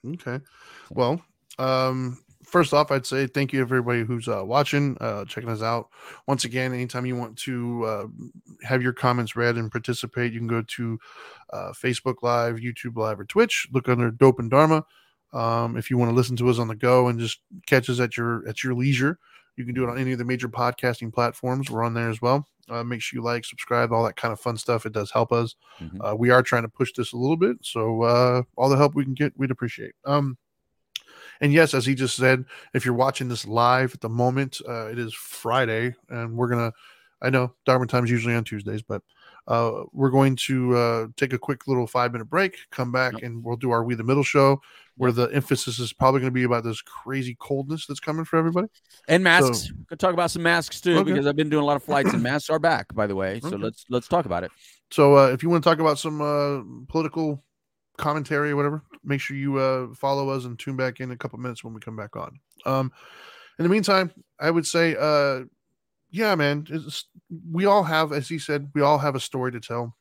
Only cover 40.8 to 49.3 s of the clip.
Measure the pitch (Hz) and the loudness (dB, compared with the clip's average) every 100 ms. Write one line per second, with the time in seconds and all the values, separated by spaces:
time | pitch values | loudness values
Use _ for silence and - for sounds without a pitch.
40.8 | 117 117 113 - 135 123 - 135 - 131 | 2 0 -4 -4 -2 -2 -4 -6 -2 -2
41.8 | 117 127 120 120 113 160 190 - - - | 0 0 0 -2 -4 -2 -2 -4 -16 -6
42.8 | 123 127 127 113 120 117 117 120 127 117 | -4 0 -2 -4 -10 -10 -8 -4 0 0
43.8 | 117 117 113 139 135 147 139 139 _ - | 0 -2 0 2 2 4 6 4 _ -20
44.8 | _ - 127 120 123 143 135 131 - 117 | _ 0 0 2 2 0 0 -2 -2 -6
45.8 | 120 - 131 135 127 127 123 117 117 110 | -8 2 4 4 0 0 0 0 -2 -8
46.8 | - - 123 135 123 120 - 139 135 156 | -12 -18 -8 -8 -8 -10 -6 -6 -6 -10
47.8 | - 143 - 156 160 165 165 175 214 _ | -10 -10 -6 -6 0 0 2 0 -4 _
48.8 | _ _ - 165 185 | _ _ 0 4 6